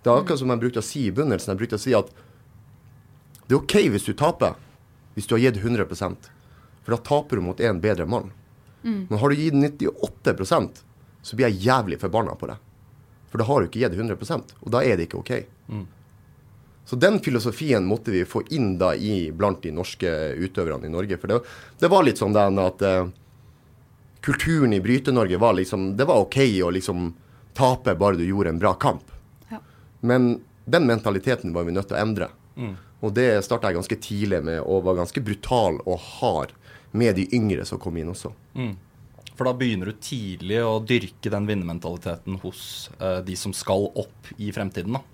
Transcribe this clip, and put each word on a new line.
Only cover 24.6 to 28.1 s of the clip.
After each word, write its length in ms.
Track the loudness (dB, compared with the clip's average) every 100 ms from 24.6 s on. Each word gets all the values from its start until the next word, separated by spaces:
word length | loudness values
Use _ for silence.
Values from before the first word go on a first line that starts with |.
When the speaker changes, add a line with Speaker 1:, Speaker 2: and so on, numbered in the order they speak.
| 4
Speaker 1:
i 80 | 2
Bryte-Norge 580 | 2 0 2 2 2 4
var 160 | 4
liksom, 420 | 4 0 -2 -2 0
det 80 |
var 160 | 4 4
OK 120 | 4 4 4 4
å 60 | 2
liksom 420 | 0 -2 -2 -4 -6 -20 -20 -20
tape 400 | 2 2 2 0
bare 220 | 2 2